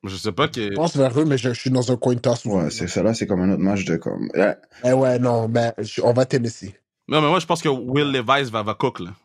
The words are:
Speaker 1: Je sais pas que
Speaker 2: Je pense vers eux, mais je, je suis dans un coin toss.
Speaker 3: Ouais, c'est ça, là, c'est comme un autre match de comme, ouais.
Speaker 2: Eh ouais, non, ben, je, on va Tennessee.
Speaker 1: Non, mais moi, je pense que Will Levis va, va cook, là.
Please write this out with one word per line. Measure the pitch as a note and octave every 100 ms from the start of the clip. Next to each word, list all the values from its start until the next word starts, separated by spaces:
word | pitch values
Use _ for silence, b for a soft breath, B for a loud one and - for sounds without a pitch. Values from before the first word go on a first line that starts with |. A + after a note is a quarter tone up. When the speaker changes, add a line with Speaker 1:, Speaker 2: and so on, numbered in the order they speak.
Speaker 1:
Je | G2 F#2+
sais | G#2+
pas | F#2 D3+
que | B2+ G#2+
Speaker 2:
Je |
pense | G2 E3+ D3
vers | C3 B2
eux, |
mais | D#3+ C3+
je, | A#2+
je | A#2
suis | -
dans | B2+ B2
un | B2
coin | C3 B2
toss. | B2+ A#2+
Speaker 3:
Ouais, | A#2 G2 D#2
c'est | - F2
ça, | G2
là, | F#2
c'est | A#2 G2
comme | F#2+
un | F#2
autre | F2+
match | F#2+ G2
de | F#2 D#2
comme, | - G1+ -
ouais. | - G2 - _ B
Speaker 2:
Eh | B2
ouais, | C3 C3 B2
non, | B2 A#2 A2+
ben, | A#2 A#2 A2
je, | A2 -
on | A#2+
va | A#2+ C3
Tennessee. | C#3 A#2 - F#2+ - _ _ -
Speaker 1:
Non, | C#3+
mais | D3
moi, | F3+
je | E3+
pense | E3+
que | D#3
Will | C3 B2 C3+ D3
Levis | C3+ A2+ C#3 C3+
va, | A2
va | G#2
cook, | G#2 C3+ -
là. | F2+ G2+